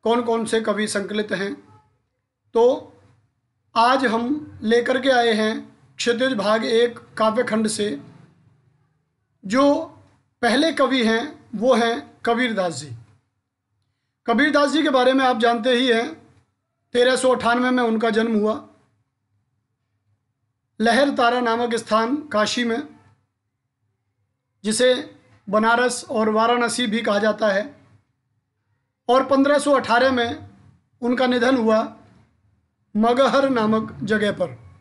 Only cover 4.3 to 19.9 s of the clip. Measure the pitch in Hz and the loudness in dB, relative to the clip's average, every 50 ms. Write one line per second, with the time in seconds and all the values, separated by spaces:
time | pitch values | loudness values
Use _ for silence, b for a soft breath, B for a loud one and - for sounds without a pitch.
4.3 | 294 302 - - - - - 214 226 233 233 - 254 262 262 277 254 240 233 233 | -4 -6 -8 -14 -16 -8 -2 0 0 0 2 0 -2 0 0 2 2 2 2 2
5.3 | 220 208 214 220 220 - - - - _ _ _ _ - - 240 240 220 262 262 | 0 0 0 -2 -4 -6 -12 -16 -20 _ _ _ _ -6 -2 -2 0 0 0 -2
6.3 | 262 208 185 208 220 226 220 - 226 226 240 240 233 - - - - - 220 220 | -2 -2 0 0 0 0 0 0 2 2 2 0 -2 -10 -20 -18 -4 -2 0 0
7.3 | 202 247 240 - 214 220 220 214 - - 208 214 285 285 - - - - - _ | 0 0 -2 -2 -2 -2 -2 -2 -2 -4 -4 -6 -6 -8 -12 -20 -20 -20 -20 _
8.3 | _ _ _ _ _ _ _ _ _ _ _ _ _ _ _ _ _ _ _ _ | _ _ _ _ _ _ _ _ _ _ _ _ _ _ _ _ _ _ _ _
9.3 | _ _ - 190 202 262 285 285 285 320 320 - - - - _ _ _ _ _ | _ _ -8 -2 2 4 4 4 2 0 -4 -8 -14 -20 -20 _ _ _ _ _
10.3 | _ _ - 233 214 269 302 330 - - 277 247 262 262 226 220 220 226 254 302 | _ _ -2 0 2 2 0 0 0 0 0 0 2 0 2 2 0 0 -2 -6
11.3 | - - - - - 185 214 262 247 220 233 226 233 277 - - - _ - 233 | -12 -18 -20 -14 -8 -2 0 2 2 2 2 0 -2 -4 -10 -14 -20 _ -4 -2
12.3 | 233 226 254 240 220 190 185 175 160 123 151 139 117 - - _ _ _ _ _ | 0 0 -2 -2 -2 -2 -4 -4 -6 -8 -12 -14 -18 -18 -20 _ _ _ _ _
13.3 | _ _ _ _ _ _ _ _ _ _ _ _ _ _ _ _ _ _ _ - | _ _ _ _ _ _ _ _ _ _ _ _ _ _ _ _ _ _ _ -2
14.3 | 233 220 285 302 294 294 294 285 262 320 285 302 262 262 247 254 262 269 262 254 | 0 2 2 2 2 2 2 2 2 0 0 2 2 2 2 4 2 2 2 0
15.3 | 254 226 233 233 233 233 214 254 247 240 262 254 226 226 240 302 - - - - | 0 2 2 0 0 0 0 0 0 2 2 0 0 0 -2 -6 -10 -16 -20 -20
16.3 | _ _ _ _ _ _ _ _ _ _ _ _ - 240 247 254 262 247 254 254 | _ _ _ _ _ _ _ _ _ _ _ _ 0 2 2 2 2 2 2 0
17.3 | 240 226 - 226 240 247 247 254 254 247 240 226 226 220 233 226 214 220 220 233 | 0 2 2 0 0 2 0 0 0 0 0 0 0 0 -2 0 0 0 0 0
18.3 | 226 208 208 214 220 302 - - _ _ _ _ _ _ _ _ _ _ _ _ | 0 0 0 0 -2 -4 -8 -18 _ _ _ _ _ _ _ _ _ _ _ _
19.3 | _ _ _ _ _ _ _ _ _ _ _ _ | _ _ _ _ _ _ _ _ _ _ _ _